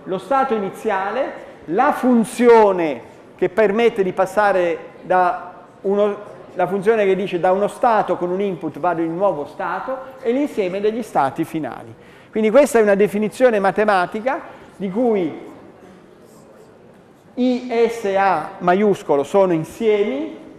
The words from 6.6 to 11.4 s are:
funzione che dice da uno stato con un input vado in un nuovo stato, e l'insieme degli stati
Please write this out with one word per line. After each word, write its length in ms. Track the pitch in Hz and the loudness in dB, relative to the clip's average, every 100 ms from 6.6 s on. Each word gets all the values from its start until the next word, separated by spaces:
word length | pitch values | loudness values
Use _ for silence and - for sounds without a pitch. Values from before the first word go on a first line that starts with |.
| 175 | -2
funzione 380 | 196 190 226 202 | 0 0 2 2
che 100 | 190 | 0
dice 240 | 196 180 | -2 -2
da 140 | 180 | 0
uno 160 | 190 202 | 2 -2
stato 480 | - 254 220 185 180 | 0 2 2 0 -2
con 120 | 180 | -2
un 120 | 180 | -2
input 360 | 202 180 160 143 | -4 -4 -8 -4
vado 220 | 170 165 | -4 -2
in 120 | 165 | -4
un 40 | 170 | -2
nuovo 300 | 196 156 143 | -2 -2 -8
stato, 540 | - 180 185 - 180 - - | -8 -8 -6 -8 -10 -10 -8
e 120 | 226 | -4
l'insieme 480 | 247 285 - 185 196 | -2 -2 -2 -4 -2
degli 200 | 208 220 | -2 -4
stati 440 | 233 - 135 131 | -4 0 -2 -2